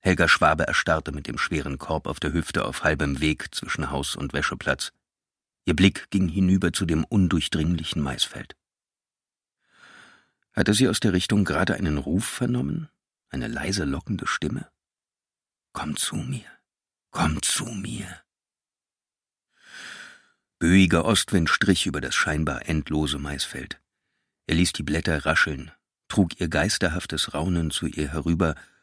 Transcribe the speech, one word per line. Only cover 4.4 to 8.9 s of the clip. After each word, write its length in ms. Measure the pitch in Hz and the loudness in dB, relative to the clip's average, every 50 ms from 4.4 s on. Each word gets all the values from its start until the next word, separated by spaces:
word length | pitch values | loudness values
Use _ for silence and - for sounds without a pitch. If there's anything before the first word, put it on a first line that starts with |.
| - - - - - - 67 - - - _ _ _ _ _ _ _ _ _ _ _ _ _ _ _ | -2 -2 -4 -4 -2 -2 -2 -2 -4 -10 _ _ _ _ _ _ _ _ _ _ _ _ _ _ _
Ihr 100 | - 80 | 0 4
Blick 340 | 78 92 98 - - - _ | 6 6 6 4 2 -12 _
ging 200 | - 98 95 85 | 0 0 0 2
hinüber 420 | 80 98 95 92 95 95 92 85 | 2 2 4 4 4 4 4 0
zu 140 | - - 95 | 0 -2 -2
dem 180 | 82 82 80 78 | 0 0 0 0
undurchdringlichen 960 | - 120 104 92 82 85 80 - - - 80 78 82 87 78 80 - - 80 | 2 2 4 4 4 4 0 0 0 -2 0 0 0 0 0 -2 -4 -2 -2
Maisfeld. 540 | 73 67 64 - - - - - - _ - _ _ _ _ _ _ _ | -2 -2 -2 -2 -4 -4 -4 -14 -14 _ -18 _ _ _ _ _ _ _